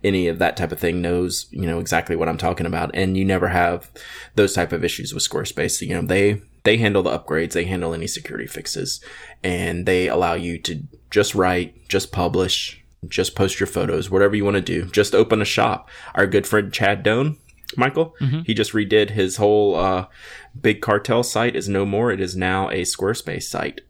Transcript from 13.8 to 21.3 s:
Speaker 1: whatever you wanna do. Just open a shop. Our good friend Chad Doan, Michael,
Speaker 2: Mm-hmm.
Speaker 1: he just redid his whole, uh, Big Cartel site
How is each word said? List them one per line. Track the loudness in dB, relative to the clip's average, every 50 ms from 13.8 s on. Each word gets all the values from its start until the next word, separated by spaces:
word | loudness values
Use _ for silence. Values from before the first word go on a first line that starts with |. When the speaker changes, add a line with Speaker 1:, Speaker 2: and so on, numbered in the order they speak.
| 0 0 0 -2 -2 0
Speaker 1:
whatever | 4 4 4 4 4
you | 2 2
wanna | 2 2 0
do. | 0 0 -4 -4 -4
Just | 0 2 2 2 4 4
open | 4 4 4 4 2
a | 2
shop. | 0 2 2 2 2 0 -4 -8 -16 -20 -20 -18 -6 2
Our | 2 2
good | 4 4 0 2
friend | 4 2 2 2 0 -2
Chad | 0 0 0 0 2 2
Doan, | 2 2 2 2 0 -2 _ _ _ _ _ -20 -8 -2
Michael, | 0 0 2 2 0 -2 -2 -2 -2
Speaker 2:
Mm-hmm. | -2 0 0 -2
Speaker 1:
he | -2 -2 0
just | 0 -2 0 0
redid | -2 0 4 4 4 4 4
his | 2 0 0 0 0
whole, | 2 4 4 6 6 4 4 2
uh, | 2 0 0 0 -2 -4 -6 -14 -20 -20 -20 -20 -20 -20 -20 -14 0
Big | 0 0 0 2
Cartel | 0 0 0 0 2 2 0 0 0
site | 0